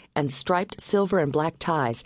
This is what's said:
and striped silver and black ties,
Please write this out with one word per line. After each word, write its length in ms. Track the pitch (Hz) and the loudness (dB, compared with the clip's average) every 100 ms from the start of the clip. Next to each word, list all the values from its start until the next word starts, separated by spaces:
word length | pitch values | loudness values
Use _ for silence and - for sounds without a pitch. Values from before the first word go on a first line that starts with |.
| - | -8
and 160 | - 147 | -2 -2
striped 500 | 135 - 180 196 - | -4 0 0 0 -8
silver 380 | - 202 196 196 | 0 2 2 2
and 140 | 143 | 2
black 260 | 151 160 - | 2 -2 -4
ties, 460 | - 160 127 117 | -2 0 0 -2